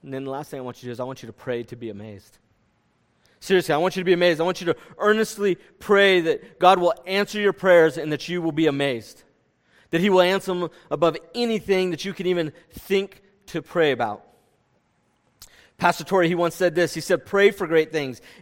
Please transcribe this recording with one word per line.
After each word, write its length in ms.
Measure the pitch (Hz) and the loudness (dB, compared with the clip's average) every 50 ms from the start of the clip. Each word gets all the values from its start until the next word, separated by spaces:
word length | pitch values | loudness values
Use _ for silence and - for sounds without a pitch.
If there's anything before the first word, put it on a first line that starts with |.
| _ | _
And 100 | 143 135 | -12 -12
then 120 | 135 135 | -12 -10
the 60 | 135 | -10
last 200 | 135 139 151 - | -10 -10 -12 -12
thing 80 | - 139 | -14 -14
I 40 | 127 | -12
want 160 | 127 120 - | -14 -14 -14
you 20 | |
to 60 | - | -14
do 40 | 123 | -14
is 100 | 120 113 | -10 -10
I 40 | 127 | -10
want 180 | 127 135 - - | -10 -10 -16 -16
you 60 | 113 | -20
to 40 | 110 | -20
pray 300 | _ - - 123 120 120 | _ -10 -8 -8 -8 -8
to 140 | - - | -10 -14
be 140 | 120 120 113 | -14 -14 -14
amazed. 480 | 104 98 104 110 104 98 _ _ _ _ _ _ _ _ _ _ _ _ _ _ _ _ _ _ _ _ _ _ _ _ | -14 -14 -16 -16 -18 -20 _ _ _ _ _ _ _ _ _ _ _ _ _ _ _ _ _ _ _ _ _ _ _ _
Seriously, 320 | - - 202 185 170 - 156 | -4 0 0 0 2 2 0
I 60 | 147 | 0
want 180 | 170 185 180 | 0 -2 -2
you 40 | 185 | -4
to 40 | 180 | 0
be 80 | 175 180 | 0 2
amazed. 280 | 170 180 175 170 147 | 4 4 2 2 2
I 40 | 165 | 0
want 160 | 180 180 - | -4 -4 -4
you 60 | 185 | -4
to 100 | 170 160 - - - - - | -4 -4 -4 -6 -20 -12 -2
earnestly 580 | - 208 214 220 220 208 - - 202 202 175 - - _ _ _ | 0 2 2 2 0 -4 -4 -4 -2 -2 -2 -2 -6 _ _ _
pray 420 | - - 208 196 202 196 190 180 165 | -2 2 4 4 6 6 4 4 2
that 360 | 165 151 - - - - _ | 0 -2 -4 -4 -16 -8 _
God 200 | - 175 190 185 | 6 6 6 6
will 140 | 175 175 160 - - | 4 0 -2 -2 -6
answer 340 | 180 190 196 208 202 - 208 | -6 -4 -4 -4 -2 -4 -2
your 120 | 208 202 190 | 0 0 -2
prayers 440 | - - 190 180 170 160 160 147 | 0 4 6 6 8 6 6 2
and 160 | 165 147 156 151 | -2 -6 -6 -6
that 160 | 143 - - | -6 -6 -6
you 140 | 170 180 165 | -6 -4 -4
will 100 | 165 151 | -4 -2
be 140 | 147 165 | 0 0
amazed. 560 | 156 139 139 143 143 131 113 107 - - _ _ _ _ _ _ _ _ _ _ _ _ _ _ _ | 0 0 0 -2 -4 -4 -6 -10 -14 -20 _ _ _ _ _ _ _ _ _ _ _ _ _ _ _
That 100 | - 170 | -2 0
he 100 | 180 208 | 2 4
will 100 | 190 185 | 4 4
answer 320 | 180 180 190 196 185 - 185 | 4 4 2 -2 -2 -4 -6
them 180 | 180 175 156 - - _ _ | -6 -6 -8 -10 -14 _ _
above 260 | 147 143 160 165 151 165 - - - | -4 0 0 0 0 -2 -10 -12 -6
anything 560 | 240 240 233 226 208 - - 196 185 185 185 175 | -4 -2 -2 -2 -4 -2 0 0 0 0 -2 -4
that 120 | 151 - | -6 -8
you 80 | 190 190 | -10 -10
can 140 | - 185 | -6 -4
even 260 | 175 185 175 165 151 - - _ _ | -2 -2 -2 -2 -6 -8 -14 _ _
think 520 | _ - - - 190 196 196 196 - _ _ _ _ _ _ | _ -20 -6 -2 -2 -2 -2 -4 -12 _ _ _ _ _ _
to 160 | - - 170 - | -10 -10 -10 -10
pray 300 | - - 180 160 151 135 | -6 0 2 2 2 2
about. 320 | 113 120 110 104 104 - _ _ _ _ _ _ _ _ _ _ _ _ _ _ _ _ _ _ _ _ _ _ _ - - _ _ _ _ _ _ | 0 -2 -6 -6 -10 -16 _ _ _ _ _ _ _ _ _ _ _ _ _ _ _ _ _ _ _ _ _ _ _ -20 -20 _ _ _ _ _ _
Pastor 260 | - 175 175 - 165 | 0 0 0 0 -4
Torrey, 240 | - 190 190 175 165 | -2 0 2 2 2
he 60 | 180 | 0
once 200 | 170 175 170 160 | 0 -2 -2 -2
said 200 | - 185 180 160 | 0 -2 0 0
this. 200 | 165 175 156 - | 0 -2 -2 -2
He 60 | 165 | -8
said, 260 | 156 - 190 165 - | -4 -2 -2 -2 -2
"Pray 240 | - - 196 196 202 | -4 0 4 4 4
for 160 | 185 - 185 | 4 2 -6
great 240 | 160 160 160 156 160 | 0 2 2 2 2
things, 300 | 156 160 143 131 123 - - - - - | -2 -6 -6 -6 -10 -12 -16 -20 -20 -12